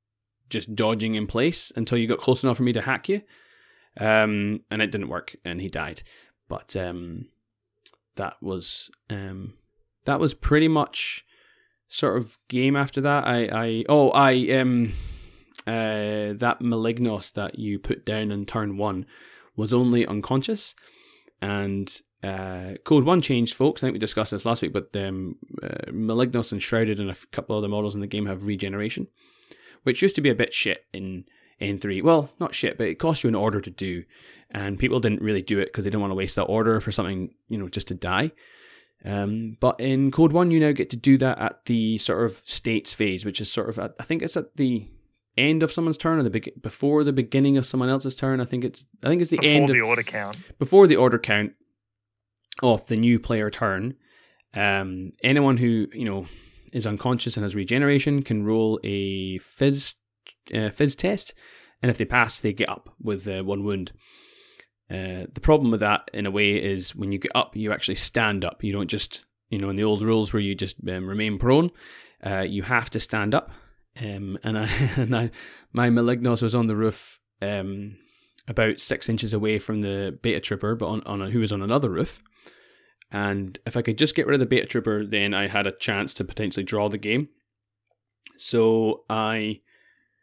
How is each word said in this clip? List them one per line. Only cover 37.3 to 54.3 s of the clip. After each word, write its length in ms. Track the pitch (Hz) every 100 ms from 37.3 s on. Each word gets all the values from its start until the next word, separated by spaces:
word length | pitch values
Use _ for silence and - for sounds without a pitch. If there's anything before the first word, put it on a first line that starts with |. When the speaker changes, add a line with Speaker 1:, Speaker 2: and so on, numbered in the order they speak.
| - _
Speaker 1:
you 100 | 110
know, 100 | 90
just 200 | 101 -
to 60 |
die. 360 | 92 90 95 156 - - - - - _ _
Um, 520 | - 101 101 110 113 110
but 220 | 127 -
in 320 | 131 135 139
Code 200 | 147 165
One, 200 | 165 175
you 80 | 165
now 100 | 151
get 180 | 139 120
to 60 | 120
do 200 | 139 135
that 200 | 131 -
at 260 | 110 - -
the 320 | 117 110 107
sort 260 | - 92
of 180 | 117 -
states 480 | - - 117 113 -
phase, 320 | - 107 92
which 160 | 104 -
is 100 | 107
sort 180 | - 104
of, 100 | 101
at, 140 | 101 -
I 60 |
think 180 | - 165
it's 140 | - 170
at 200 | - -
the 300 | 131 117 101 - _ _ _ -
end 260 | 139 156
of 80 | 156
someone's 260 | - 165 151
turn, 220 | 165 160
or 60 |
the 60 | 120
beg-, 300 | 110 - -
before 440 | 117 - 143 151
the 80 | 143
beginning 440 | 135 117 135 139 139
of 80 |
someone 240 | 127 131 127
else's 280 | 135 135 -
turn. 240 | 135 131
I 40 |
think 200 | 123 123
it's, 240 | 123 - - _
I 40 | 135
think 140 | 175
it's 80 | 165
the 60 | 160
Speaker 2:
Before 140 | 147
Speaker 1:
end 180 | 147 139
of 40 | 123
Speaker 2:
the 60 |
order 200 | 113 120
count. 340 | - 107 101 - - -
Speaker 1:
before 300 | 135 196 185
the 80 | 139
order 200 | 127 117
count 340 | - 104 107 - _ _ _ _ _ _ _ _ _ -
of 240 | 127 107 -
the 80 | 110
new 240 | 120 117
player 280 | - 113 107
turn. 440 | - 110 95 117 135 _ _ _